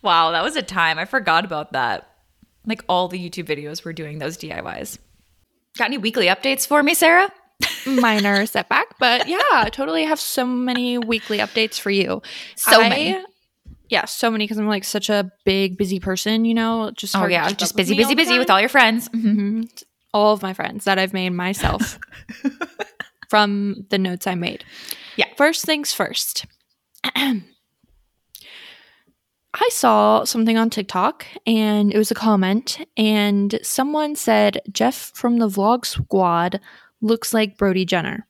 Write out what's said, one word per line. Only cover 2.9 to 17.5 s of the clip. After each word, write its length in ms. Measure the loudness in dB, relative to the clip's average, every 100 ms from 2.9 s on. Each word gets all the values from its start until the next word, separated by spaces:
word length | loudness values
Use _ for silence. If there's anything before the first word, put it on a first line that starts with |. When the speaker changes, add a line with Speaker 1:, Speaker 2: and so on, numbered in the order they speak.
| 0 0
Speaker 1:
the 100 | -4
YouTube 280 | -10 -10 -6
videos 380 | -6 -6 -12
were 80 | -12
doing 260 | -12 -10 -8
those 160 | -8 -8
D 160 | -12
I 260 | -10 -10 -10
Ys. 160 | -12 -14 _ _ _ _ _ _ _ -6
Got 100 | -4
any 120 | -2
weekly 280 | -4 0 2
updates 400 | 2 0 -2 0
for 160 | 2
me, 100 | 2
Sarah? 380 | 4 4 6 4 -2 _ _
<laughs> 260 | -8 -6 -2
Speaker 2:
Minor 600 | 2 2 2 2 2 0
setback, 500 | -2 0 0 0 0
but 260 | 2 2 0
yeah, 120 | 0 2
I 180 | 4 2
totally 320 | -2 -4 -2
have 160 | -2 -2
so 260 | -4 -2 -2
many 520 | -2 -2 -2 -2 -2
weekly 400 | -2 -4 -2 -2
updates 420 | -2 0 -2 -2
for 100 | -2
you. 320 | 0 0 -2 -8 -16 -16
Speaker 1:
So 260 | -6 4 6
Speaker 2:
I 80 | 6
Speaker 1:
many. 360 | 4 0 -4 -8 _ _ _ -20 -20 _
Speaker 2:
Yeah, 160 | -4
so 260 | -2 -2 -2
many, 160 | 0 -2
'cause 100 | -2
I'm, 120 | -2
like, 160 | -2
such 260 | -2 -6 0
a 220 | -2 -2 _
big, 320 | 0 0 0 -2
busy 220 | -2 -2
person, 460 | -4 -4 0 0
you 100 | 2
know? 380 | 2 0 -2 -4
Just 220 | -8 -4 -2
Speaker 1:
Oh, 40 |
Speaker 2:
hard 100 | 2
to 20 |
Speaker 1:
yeah, 160 | 2
Speaker 2:
keep 80 | 0